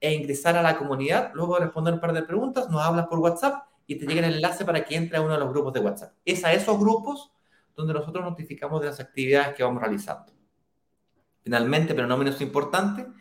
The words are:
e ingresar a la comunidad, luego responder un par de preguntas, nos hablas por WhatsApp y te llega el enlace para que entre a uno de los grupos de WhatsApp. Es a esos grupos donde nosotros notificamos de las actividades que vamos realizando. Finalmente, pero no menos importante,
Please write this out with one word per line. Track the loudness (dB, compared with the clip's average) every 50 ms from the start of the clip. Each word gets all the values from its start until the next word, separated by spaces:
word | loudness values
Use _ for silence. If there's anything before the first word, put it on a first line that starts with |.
e | -2 0 0
ingresar | 0 -2 -2 -4 0 4 4 4 6
a |
la | 4 4 2 2
comunidad, | -2 -2 -2 -2 0 2 2 0 0 -2 -4
luego | -4 -2 0 2 2
responder | 0 0 -2 -2 0 0 0
un | 0
par | 0 -2
de | -2 -2 -2
preguntas, | -2 -2 -2 -2 -2 -2 -4 -2 -2
nos | 0 0
hablas | 2 2 2 0 0 0
por | 0 2
WhatsApp | 2 2 2 2 0 0 0 -2 -6 -16 _ _ _ -10
y | -8
te | -6 -4
llega | -2 0 2 2 2
el | 2
enlace | 0 0 -2 -2 -2 -2
para | -2 0 0 -2
que | -2 -2 -2
entre | -2 -2 0 0
a |
uno | 0 0 0
de | 0
los | 0 0
grupos | 0 -2 -2 0
de | 0 0
WhatsApp. | 0 -2 -2 -6 -10 -16 -20 _ _
Es | -4 -2 0 2
a | 2
esos | 2 2 2 2 2 4
grupos | 4 4 4 2 0 -4 -8 -8 -10 -18 _ _ _ _ _ _ _ _ _
donde | -6 -4 -4 -2
nosotros | -4 -4 -6 -6 -6 -6
notificamos | -6 -8 -8 -10 -12 -12 -10 -6 -4 -4 -2
de | -2 -4
las | -6 -8
actividades | -12 -8 _ -2 2 4 4 4 4 2 0
que | 0 0
vamos | 0 0 0
realizando. | -2 -2 -2 -2 -4 -6 -8 -10 -12 -18 _ _ _ _ _ _ _ _ _ _ _ _ _ _ _ _ _ _ _ _ _ _
Finalmente, | -4 0 2 2 4 4 4 2 2 2 2
pero | 0 0 2
no | 2 2
menos | 2 0 0 -2
importante, | -4 -2 0 0 0 2 2 0 2 0 -2 -4 -6 -10 -14 -18